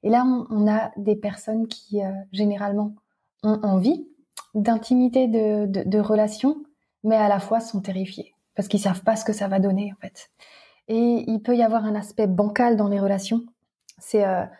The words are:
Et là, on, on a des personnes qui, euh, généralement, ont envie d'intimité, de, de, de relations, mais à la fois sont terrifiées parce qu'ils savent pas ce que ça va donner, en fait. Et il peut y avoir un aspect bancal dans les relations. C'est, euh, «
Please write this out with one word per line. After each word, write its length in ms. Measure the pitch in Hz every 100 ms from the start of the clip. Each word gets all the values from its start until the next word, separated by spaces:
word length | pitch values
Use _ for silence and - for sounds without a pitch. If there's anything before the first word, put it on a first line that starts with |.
Et 80 | -
là, 140 | 240 254
on, 200 | 254 -
on 200 | 214 208
a 220 | 214 220 -
des 180 | 202 208
personnes 500 | 208 202 - 220 226
qui, 360 | - _ 208
euh, 80 | 196 196 196
généralement, 640 | 190 208 202 202 202 208 208 _ _ _ _
ont 160 | 214 214
envie 440 | 214 190 196 339 - _ _ - -
d'intimité, 760 | 214 214 226 220 254 247 247 254
de, 360 | 226 214 208
de, 240 | 208 196 -
de 100 | 208
relations, 640 | 208 214 214 214 269 302 - _ _ _
mais 120 | 214 220
à 120 | 208
la 120 | 202
fois 200 | 190 226
sont 200 | 233 202
terrifiées 540 | 190 190 190 - - _ _
parce 140 | - 190
qu'ils 120 | 208
savent 220 | 202 180
pas 140 | - 220
ce 80 |
que 80 | -
ça 160 | 214 196
va 120 | 196
donner, 340 | 196 190 202 196
en 40 |
fait. 260 | - - - _ - - _ _ _
Et 360 | 220 240 240 -
il 140 | 220
peut 160 | 220 247
y 60 |
avoir 240 | 226 226 214
un 80 |
aspect 320 | 208 208 - 208
bancal 500 | 185 208 208 240 226
dans 120 | 208
les 120 | 202
relations. 440 | 196 196 196 226 233 _ _ _ _ -
C'est, 300 | - 214 196
euh, « 180 | 185 175